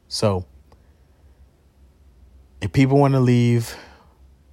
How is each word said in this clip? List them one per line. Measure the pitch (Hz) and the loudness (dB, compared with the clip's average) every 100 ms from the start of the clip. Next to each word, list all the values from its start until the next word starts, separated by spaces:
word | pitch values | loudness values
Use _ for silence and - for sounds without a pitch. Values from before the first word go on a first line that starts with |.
| _ | _
So | - 107 92 - - _ _ _ _ _ _ _ _ - _ _ _ _ _ _ _ - - - - | -6 -4 -4 -8 -20 _ _ _ _ _ _ _ _ -20 _ _ _ _ _ _ _ -20 -20 -20 -12
if | 101 | -6
people | 143 135 139 | 0 2 2
wanna | 139 135 | 2 2
leave, | 123 120 120 120 117 - - - _ _ - _ _ | 2 2 2 0 -4 -12 -20 -20 _ _ -20 _ _